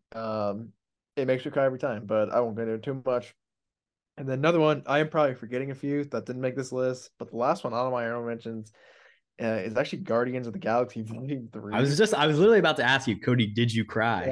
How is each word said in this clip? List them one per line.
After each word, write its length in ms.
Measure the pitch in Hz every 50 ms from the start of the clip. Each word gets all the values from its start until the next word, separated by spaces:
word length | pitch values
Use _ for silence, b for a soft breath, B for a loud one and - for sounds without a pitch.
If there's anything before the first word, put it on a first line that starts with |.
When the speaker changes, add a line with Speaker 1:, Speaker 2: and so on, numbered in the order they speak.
| _ _ -
Speaker 1:
Um, 540 | 113 113 110 110 107 104 101 101 107 117 107 - _ _ _ _ _ _ _ _
it 80 | 143 131
makes 160 | 131 131 127 -
me 80 | 147
cry 140 | 143 143 135
every 140 | 135 131 127
time, 260 | 147 135 110 104 104
but 240 | 98 110 110 107 -
I 80 | - 120
won't 160 | 123 117 104
get 60 | 113 113 113
into 60 | 110
it 80 | 110 110
too 180 | 143 135 135 123
much. 280 | 131 123 123 - - - _ _ _ _ _ _ _ _ _ _ _ _ _ _ _ _
And 100 | - 139
then 120 | 131 131 135
another 200 | 147 165 175 165
one, 240 | 151 151 151 139 131
I 140 | 127 135 147
am 100 | 156 156
probably 260 | 165 156 151 135 127
forgetting 360 | - 117 110 123 127 135 139
a 40 | 135
few 280 | 139 147 143 143 147 143
that 200 | 143 127 110 98
didn't 160 | - 123 127
make 140 | 131 131 127
this 160 | 135 127 131
list, 380 | 131 127 127 131 127 127 - - _ _
but 100 | - -
the 80 | -
last 260 | 113 120 143 196 196 -
one 80 | 120 113
on 180 | 120 127 127
my 140 | 127 120 117
honorable 220 | 113 117 120 117
mentions, 440 | 117 117 117 - 117 113 110 110 - b b b b b b b b b b b _ _ -
uh, 40 | 120
is 320 | 113 110 104 92 113 107
actually 220 | - 147 - 190 190
Guardians 480 | 190 - 113 117 123 127 127 127 123
of 40 | 117 104
the 60 | 95
Galaxy 420 | - 107 113 123 123 104 - 113
<laughs> 40 | 110
Volume 420 | 110 113 117 131 139 147 127 117 - -
three. 200 | 110 98 104 104
Speaker 2:
I 60 | 110
was 180 | 135 139 143
just, 160 | 165 220 - -
I 140 | 143 147
was 100 | 156 151
literally 220 | 147 190 220 233 202
about 160 | 165 156 151
to 60 | - 120
ask 240 | 127 135 131 -
you, 100 | 123 104
Cody, 300 | - - 127 123 123 110
did 260 | 104 104 117 120 120 110
you 120 | 113 107
cry 400 | - - 110 110 117 113 90 85 -